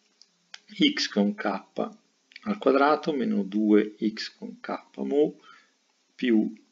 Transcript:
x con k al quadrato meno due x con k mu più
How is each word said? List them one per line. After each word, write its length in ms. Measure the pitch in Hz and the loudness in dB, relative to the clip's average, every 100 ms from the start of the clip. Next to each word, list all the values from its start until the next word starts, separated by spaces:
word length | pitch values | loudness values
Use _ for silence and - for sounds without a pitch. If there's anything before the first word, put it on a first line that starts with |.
| _ _ _ _ _ - _ - 151 | _ _ _ _ _ -20 _ 0 0
x 160 | - - | 0 -4
con 260 | - 104 | 0 0
k 100 | 104 107 | 0 -4
al 1120 | 95 - - - - _ _ _ - 110 101 | -6 -8 -8 -8 -10 _ _ _ -12 -8 -2
quadrato 560 | 135 135 143 147 170 | 2 4 4 2 0
meno 300 | 147 113 104 | -2 -2 -2
due 520 | 95 104 107 104 - - | -2 0 4 4 4 -2
x 380 | 110 110 - - | -4 -4 -10 -14
con 240 | 104 - | -16 -14
k 280 | - - - - | -10 -10 -10 -10
mu 440 | 135 139 160 185 - - _ _ _ _ _ | -2 0 0 -2 -20 -20 _ _ _ _ _
più 380 | - 127 113 - - _ | -4 2 2 2 -4 _